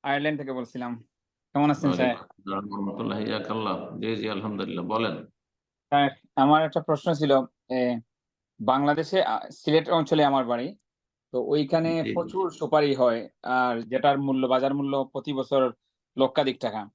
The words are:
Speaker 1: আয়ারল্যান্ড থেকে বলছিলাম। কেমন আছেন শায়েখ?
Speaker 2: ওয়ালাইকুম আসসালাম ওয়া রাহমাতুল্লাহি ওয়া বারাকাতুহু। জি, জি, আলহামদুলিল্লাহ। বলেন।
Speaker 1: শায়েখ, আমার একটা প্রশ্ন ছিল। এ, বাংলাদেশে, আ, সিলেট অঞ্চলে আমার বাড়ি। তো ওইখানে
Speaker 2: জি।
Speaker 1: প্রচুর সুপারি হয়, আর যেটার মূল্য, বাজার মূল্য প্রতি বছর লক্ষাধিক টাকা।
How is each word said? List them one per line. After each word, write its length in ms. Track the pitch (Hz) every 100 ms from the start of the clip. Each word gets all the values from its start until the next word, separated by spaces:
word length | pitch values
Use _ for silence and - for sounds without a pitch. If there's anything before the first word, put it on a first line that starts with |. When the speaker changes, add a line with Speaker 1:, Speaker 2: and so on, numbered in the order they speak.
Speaker 1:
আয়ারল্যান্ড 360 | 143 139 147 147
থেকে 120 | 135
বলছিলাম। 520 | 127 120 127 123 117 - _ _ _ _
কেমন 180 | 139 147
আছেন 220 | 139 -
শায়েখ? 240 | 90 127 117
Speaker 2:
ওয়ালাইকুম 60 |
আসসালাম 460 | - _ 98 98 101
ওয়া 100 | 101
রাহমাতুল্লাহি 500 | 98 101 113 104 107
ওয়া 100 | 107
বারাকাতুহু। 640 | 98 110 107 92 - -
জি, 140 | 110 110
জি, 140 | 107
আলহামদুলিল্লাহ। 560 | 98 107 101 98 90 87
বলেন। 400 | 110 110 80 - _ _ _ _ _ _
Speaker 1:
শায়েখ, 240 | 143 143 - _ -
আমার 300 | 135 151 156
একটা 160 | 175
প্রশ্ন 320 | 160 151 -
ছিল। 280 | 151 151 135 120 _ _
এ, 300 | 127 123 117 - _ _ _ _ _
বাংলাদেশে, 640 | 117 131 143 147 151 190
আ, 260 | - 110 -
সিলেট 380 | - - 156 160
অঞ্চলে 360 | 170 147 156 143
আমার 200 | 135 120
বাড়ি। 320 | 120 143 208 _ _ _ _ _
তো 100 | 127
ওইখানে 640 | 110 151 143 165 165 165
Speaker 2:
জি। 100 | 131
Speaker 1:
প্রচুর 380 | 170 160 185 180
সুপারি 440 | 160 143 151 147 131
হয়, 340 | 123 117 104 _
আর 380 | - 127 127 117
যেটার 380 | 110 131 143 139
মূল্য, 280 | 139 131 131
বাজার 260 | 127 135
মূল্য 320 | 139 139 139 131
প্রতি 280 | 139 147
বছর 380 | 135 127 135 127 - _ _ _ -
লক্ষাধিক 440 | 131 - 135 120
টাকা। 280 | 120 107 104